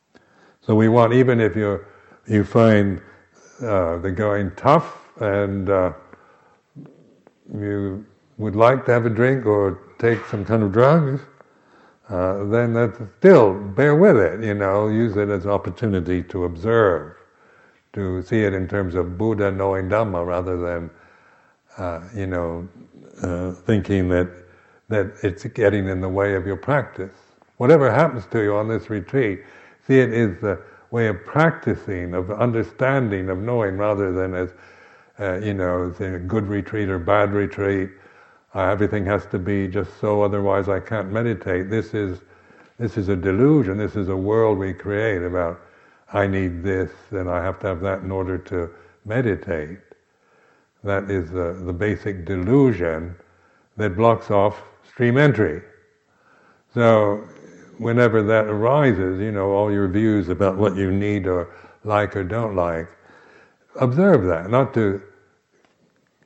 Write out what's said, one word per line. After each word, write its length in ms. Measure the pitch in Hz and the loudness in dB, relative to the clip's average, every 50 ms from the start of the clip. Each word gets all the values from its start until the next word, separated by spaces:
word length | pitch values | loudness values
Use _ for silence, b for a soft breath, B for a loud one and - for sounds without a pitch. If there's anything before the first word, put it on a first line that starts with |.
| _ _ b b b b b b b b b b | _ _ b b b b b b b b b b
So 140 | - - 110 | -2 2 4
we 120 | 107 110 | 4 6
want, 260 | 110 113 120 117 113 120 | 6 6 6 4 6 6
even 260 | 127 131 127 123 113 | 4 4 4 4 2
if 160 | 110 104 87 | 2 0 0
you're, 320 | 110 107 101 98 90 b b b b b b b b b | 0 -2 0 -2 -4 b b b b b b b b b
you 160 | - 110 104 98 | 0 2 2 2
find, 580 | - - 120 113 113 107 104 101 98 92 82 b b b b b b b b b b _ - | 2 4 4 6 6 6 4 4 2 -2 -6 b b b b b b b b b b _ -10
uh, 360 | 127 113 104 95 87 82 85 | -6 -2 0 0 0 0 -2
the 140 | 87 82 95 | -4 -4 -6
going 400 | 90 95 107 104 101 104 101 92 87 | -4 -2 -2 -2 0 -2 -4 -6 -6
tough 540 | - - 131 147 170 - - - - - _ - - | -2 2 4 4 4 2 -2 -14 -20 -20 _ -10 -6
and, 500 | 113 104 98 101 101 98 98 98 95 95 | -2 -2 0 0 0 -2 -2 -4 0 0
uh, 240 | 98 95 92 87 80 - - - b b b b b b b b b b b _ - 147 143 - - _ _ _ _ _ _ _ _ _ _ - 104 | 2 2 2 0 -2 -6 -18 -20 b b b b b b b b b b b _ -20 -20 -20 -20 -20 _ _ _ _ _ _ _ _ _ _ -14 -10
you 520 | 104 101 101 101 101 101 98 95 104 110 _ _ _ _ _ _ | -8 -6 -4 -4 -2 -4 -4 -6 -8 -12 _ _ _ _ _ _
would 180 | - 107 107 98 | -6 -6 -2 2
like 300 | 107 113 120 135 127 - | 4 4 4 4 2 2
to 60 | - | 2
have 140 | 120 120 113 | 2 2 2
a 40 | 120 | 0
drink 360 | 110 107 123 127 135 131 113 | 0 2 2 2 2 0 2
or 360 | 110 104 101 101 95 90 - - - - - | 2 2 2 2 0 -2 -6 -12 -20 -8 -2
take 260 | - 117 117 104 - | 0 0 0 0 -4
some 180 | - - 104 95 | -8 -6 -6 -2
kind 180 | 87 117 113 107 | 0 0 2 2
of 80 | 98 | 2
drugs, 500 | 95 113 123 139 156 170 151 135 139 139 - - _ _ b b b b b b b b b b b b b - | 4 4 6 6 6 4 2 0 -2 -6 -8 -12 _ _ b b b b b b b b b b b b b -8
uh, 340 | 101 90 90 92 98 101 101 | -4 -2 -2 -2 -2 -2 -2
then 280 | 101 107 117 120 117 113 | 0 0 0 2 2 2
that's 240 | 117 120 117 - - 113 98 - - | 0 0 0 -2 -8 -14 -16 -4 4
still, 340 | - 190 190 147 113 98 95 | 8 8 10 10 8 6 4
bear 420 | 101 104 101 98 104 139 147 147 | 0 -6 -6 0 2 4 4 6
with 220 | 156 190 214 156 | 6 6 6 6
it, 260 | 110 92 80 82 104 113 | 6 4 2 0 -2 -4
you 100 | 107 101 | -4 -2
know, 340 | 101 98 95 98 104 107 | 0 0 2 2 2 2
use 280 | 107 107 110 117 113 95 | 2 0 0 0 0 0
it 120 | 101 104 101 | 0 0 0
as 160 | 104 95 87 | -2 -2 -2
an 60 | 101 | 0
opportunity 720 | 101 95 - - 87 - 120 110 98 92 82 87 90 90 87 | -2 -2 -2 -6 -8 -4 -2 0 0 0 0 -2 -2 -4 -4
to 220 | - - 95 87 | -4 -6 -4 -4
observe, 680 | 87 85 82 87 113 117 117 110 95 85 76 73 76 - - b b b b b b b b b b b b b _ - | -4 -6 -4 -2 2 4 4 4 4 4 0 -4 -10 -18 -20 b b b b b b b b b b b b b _ -8
to 280 | 107 98 92 92 92 90 | -6 -4 -4 -4 -6 -4
see 200 | - 120 110 107 | -2 0 0 0
it 100 | 101 95 | 0 0
in 140 | 95 92 | -2 -4
terms 280 | 87 98 101 95 90 82 | -4 -4 -4 -4 -2 -2
of 220 | 92 85 87 90 | -4 -4 -4 -4
Buddha 340 | 87 107 113 110 101 101 98 | -4 -2 -2 -2 0 -2 -2
knowing 380 | 98 95 98 98 95 95 92 92 | -2 -2 -2 -2 -2 -2 -2 -2
Dhamma 360 | 101 107 113 104 92 85 85 | 0 0 0 -2 -2 -4 -4
rather 320 | 90 87 90 90 92 90 | -2 -4 -4 -4 -4 -4
than, 320 | 87 87 87 87 85 85 82 b b b b b b b b b b b b b b _ _ - | -4 -4 -6 -6 -6 -8 -12 b b b b b b b b b b b b b b _ _ -14
uh, 240 | - 87 87 85 82 87 92 117 | -10 -10 -8 -10 -10 -12 -14 -10
you 120 | 104 98 | -8 -6
know, 400 | 95 92 87 85 82 85 85 90 98 - - - _ _ - - - - - | -6 -4 -4 -4 -4 -6 -8 -10 -14 -18 -20 -20 _ _ -20 -20 -20 -14 -8
uh, 300 | - 90 87 87 90 92 | -6 -6 -4 -4 -6 -6
thinking 580 | 90 - - - 110 101 90 - 101 95 90 90 | -8 -8 -2 0 0 0 2 0 0 0 2 2
that, 200 | 90 87 90 90 - - - b b b b b b b b - | 2 0 0 -2 -4 -16 -20 b b b b b b b b -4
that 240 | 110 104 95 104 - - - | -2 -2 -2 -4 -6 -6 -4
it's 220 | 101 87 - - | -4 -4 -6 -12
getting 420 | 113 - - 107 101 104 104 95 | -10 -2 2 2 2 2 2 -2
in 140 | 95 92 92 | -2 -4 -4
the 80 | 95 92 | -4 -2
way 260 | 92 98 101 101 98 | -2 0 0 0 0
of 100 | 95 90 | -2 -2
your 120 | 101 95 | -4 -6
practice. 580 | 87 - - 143 143 - - - - 95 98 - _ _ _ _ _ _ _ _ | -6 -2 -2 -2 -2 -2 -4 -10 -12 -12 -12 -12 _ _ _ _ _ _ _ _
Whatever 340 | - 123 127 165 151 139 123 | 0 4 6 6 6 6 4
happens 340 | 107 135 165 156 127 117 92 | 4 4 2 2 0 -6 -10
to 140 | - - 117 | -4 -2 0
you 140 | 104 104 104 | 0 0 0
on 120 | 104 107 | 0 -2
this 220 | 113 113 107 - - | -2 -4 -4 -4 -6
retreat, 520 | 110 104 87 - - 139 123 104 95 90 B B B B B B B B _ | -8 -8 -6 -4 -2 -2 0 0 -2 -6 B B B B B B B B _
see 120 | - 135 131 | 4 4 4
it 120 | 127 113 | 4 4
as 320 | 113 117 117 104 87 - 107 | 2 0 0 0 0 -2 -4
a 140 | 101 92 - B B B B B B | -4 -4 -4 B B B B B B
way 180 | - 117 113 | -2 -2 0
of 160 | 107 101 87 - | 0 -2 -4 -8
practicing, 880 | - - 143 160 165 160 - - 120 95 - - - 98 90 87 87 87 | -4 0 2 2 2 2 0 -4 -4 -4 -4 -4 -8 -8 -6 -6 -6 -4
of 180 | 92 90 92 | -6 -4 -4
understanding, 1000 | 104 107 120 123 113 113 107 - - - 135 131 139 139 127 107 101 95 92 95 | -2 -2 -2 0 0 -2 -4 -4 -4 -2 -2 0 0 0 0 -2 -2 -4 -4 -4
of 80 | 92 | -6
knowing, 400 | 92 104 120 123 117 110 98 95 | -4 -4 -4 -2 -2 -2 -2 -2
rather 340 | 98 104 107 104 98 101 92 | -2 -2 -2 0 0 -2 -2
than 220 | 90 92 92 92 92 | -2 -2 -4 -4 -4
as, 160 | 90 92 90 - b b b b b b b b b b b b - | -6 -6 -6 -8 b b b b b b b b b b b b -8
uh, 200 | 104 95 92 95 | -6 -6 -4 -4
you 140 | 107 104 101 | -4 -6 -4
know, 360 | 95 92 90 90 90 90 90 | -2 -2 -2 -2 -2 -4 -4
as 120 | 87 - | -6 -8
a 180 | 101 95 92 87 | -8 -8 -8 -8
good 280 | 87 92 110 110 101 | -6 -4 -4 -4 -2
retreat 420 | 98 104 101 95 - - 107 104 95 | -2 -4 -6 -6 -6 -6 -6 -4 -4
or 100 | 95 90 | -4 -4
bad 320 | 85 98 101 104 104 101 | 0 2 2 2 2 2
retreat. 580 | 104 104 101 95 - - 101 98 98 95 95 95 - b b b b b b b b b b b - | 0 -2 -2 -4 -4 -4 -2 0 0 -2 -4 -6 -10 b b b b b b b b b b b -4
Uh, 100 | 98 92 | -2 0
everything 420 | 92 104 98 104 95 107 104 92 | 0 0 0 0 0 0 -2 -2
has 200 | 95 104 98 - | 0 -2 -2 -2
to 120 | - - 101 | -4 -6 -6
be 260 | 90 104 101 98 98 | -4 -2 -2 -2 -2
just 320 | 92 92 101 95 92 - - | -2 -4 -6 -6 -6 -8 -6
so, 200 | - 107 104 104 | -2 -2 0 2
otherwise 460 | 104 101 101 101 98 98 98 101 95 | 0 0 0 -2 0 0 0 0 0
I 140 | 101 98 95 | -2 -2 -4
can't 280 | 92 - 110 107 95 92 | -4 -6 -6 -6 -6 -4
meditate. 600 | 101 113 117 117 110 90 - 98 90 90 92 95 | -4 -4 -2 -2 -4 -4 -4 -4 -4 -4 -4 -2
This 240 | 110 113 98 - - | -4 -4 -4 -4 -6
is, 260 | 107 101 95 90 90 _ b b b b b b b b b b | -6 -4 -4 -6 -10 _ b b b b b b b b b b
this 200 | b 120 104 - | b -8 -6 -4
is 100 | 113 95 | -4 -2
a 80 | 95 101 | -2 -2
delusion. 640 | 90 87 98 95 101 127 147 156 147 113 92 95 | 0 0 0 2 4 4 4 4 4 2 0 -2
This 180 | 104 107 - - | -4 -4 -4 -4
is 140 | 107 95 92 | -4 -4 -4
a 80 | 95 | -4
world 400 | 95 95 101 107 113 113 110 104 | -4 -2 0 2 2 2 2 2
we 160 | 95 95 95 90 | 0 -2 -6 -8
create 500 | - - 101 101 101 110 113 101 90 87 | -8 -6 -4 -4 -2 -2 -2 -2 -2 -4
about, 380 | 90 87 90 87 85 90 - b b b b b b b b b b | -4 -4 -2 -4 -4 -6 -10 b b b b b b b b b b
"I 160 | - 104 101 | -2 -2 0
need 340 | 98 98 95 95 90 87 85 | 0 0 -2 -2 -4 -4 -6
this 300 | 85 98 95 92 90 80 - - - - | -6 -4 -2 -4 -4 -6 -8 -18 -16 -10
and 180 | - 95 90 90 | -8 -6 -4 -4
I 120 | 87 87 | -4 -4
have 180 | 85 95 90 - | -4 -6 -6 -6
to 80 | - | -6
have 120 | 98 92 82 | -6 -6 -4
that 220 | 95 98 95 95 | -4 -6 -6 -6
in 100 | 92 92 | -6 -6
order 260 | 98 95 92 90 92 | -6 -6 -4 -4 -6
to 320 | 87 - - - 90 85 80 b b b b b b b | -8 -8 -6 -6 -6 -6 -6 b b b b b b b
meditate." 760 | 101 107 127 127 110 92 82 - 98 85 78 76 76 92 - _ _ - _ _ _ _ _ _ _ _ _ _ _ _ _ _ _ _ _ - | -6 -4 -2 0 -2 -2 -4 -4 -6 -6 -6 -6 -10 -14 -18 _ _ -20 _ _ _ _ _ _ _ _ _ _ _ _ _ _ _ _ _ -6
That 260 | 101 98 98 98 98 | -4 -4 -4 -2 -4
is 220 | 101 95 85 78 | -4 -4 -4 -4
the, 300 | 90 90 85 85 90 95 87 | -6 -6 -4 -4 -6 -8 -8
the 80 | 87 | -8
basic 540 | 90 87 104 107 98 - - 107 98 92 82 | -6 -4 -2 -2 -4 -4 -6 -8 -8 -8 -8
delusion 920 | 82 95 92 90 101 127 143 139 127 110 87 87 82 80 80 82 87 90 - b b b b b b b b b b - | -6 -6 -4 0 2 4 4 4 4 2 0 -2 -4 -4 -6 -8 -12 -14 -16 b b b b b b b b b b -8
that 180 | 110 107 104 87 | -4 -4 -4 0
blocks 340 | 101 113 117 113 110 - - | 2 2 2 2 2 0 0
off 320 | 107 101 98 104 104 - - - _ _ _ | 2 2 2 2 0 -4 -18 -20 _ _ _
stream 320 | _ - - 120 120 120 | _ -4 0 0 2 4
entry. 440 | 139 151 143 113 107 104 80 76 85 - - _ _ _ _ _ _ _ b b b b b b b b b b b b b - | 6 4 4 4 2 0 0 -2 -6 -12 -18 _ _ _ _ _ _ _ b b b b b b b b b b b b b 0
So 500 | 120 117 113 113 107 104 101 101 107 - - - - - - - - - - - | 4 6 6 6 6 4 2 0 -4 -8 -14 -20 -20 -20 -20 -20 -20 -20 -20 -12
whenever 440 | - 113 117 117 123 123 117 104 113 | -6 -4 0 4 4 4 6 4 4
that 260 | 104 101 113 110 107 | 4 4 4 2 2
arises, 760 | 107 107 104 107 120 135 151 147 131 107 90 95 92 92 92 | 2 0 0 2 2 4 4 4 4 2 2 0 -2 -2 -4
you 100 | 104 110 | -4 -4
know, 200 | 107 98 95 98 | -2 -2 0 0
all 200 | 98 98 104 107 | 2 2 0 0
your 160 | 101 101 101 | 0 0 0
views 400 | 92 90 104 110 110 107 104 87 | 0 0 0 2 2 2 0 0
about 300 | 85 92 87 98 95 95 | -2 -2 0 0 0 2
what 180 | 98 107 101 90 | 2 0 0 0
you 160 | 95 98 92 | 0 -2 0
need 340 | 95 98 101 104 104 101 92 | 0 -2 -2 -2 -2 -2 -2
or 300 | 95 90 87 85 - B B B B B B - | -2 -2 -2 -4 -8 B B B B B B -6
like 320 | 107 107 104 104 98 - | -2 0 0 0 -2 -4
or 80 | 104 95 | -6 -6
don't 300 | 90 107 117 117 110 98 | -4 -4 -4 -4 -4 -2
like, 340 | 92 87 85 82 82 82 85 - _ b b b b b b b b b b b b _ _ - - | -2 -2 -2 -4 -6 -8 -10 -16 _ b b b b b b b b b b b b _ _ -4 -2
observe 460 | 135 123 123 156 190 202 175 120 92 | -2 0 2 4 4 6 6 4 4
that. 240 | 90 85 80 87 98 | 2 0 -2 -2 0
Not 240 | 117 131 135 - - | 2 2 2 2 0
to, 280 | 120 110 98 98 101 - - _ _ _ _ _ _ _ _ _ _ _ _ _ _ _ _ _ _ _ _ _ _ _ | 0 0 0 0 -4 -8 -16 _ _ _ _ _ _ _ _ _ _ _ _ _ _ _ _ _ _ _ _ _ _ _